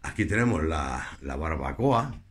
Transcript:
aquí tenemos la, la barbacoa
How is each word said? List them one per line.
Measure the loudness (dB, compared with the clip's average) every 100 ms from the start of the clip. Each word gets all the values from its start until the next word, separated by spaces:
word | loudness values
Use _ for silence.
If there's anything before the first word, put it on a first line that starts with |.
aquí | -8 -2 0
tenemos | 4 4 4 2
la, | 0 -2 -4 -6 -10
la | -6 -4
barbacoa | -2 -2 -2 0 2 4 0 -6 -14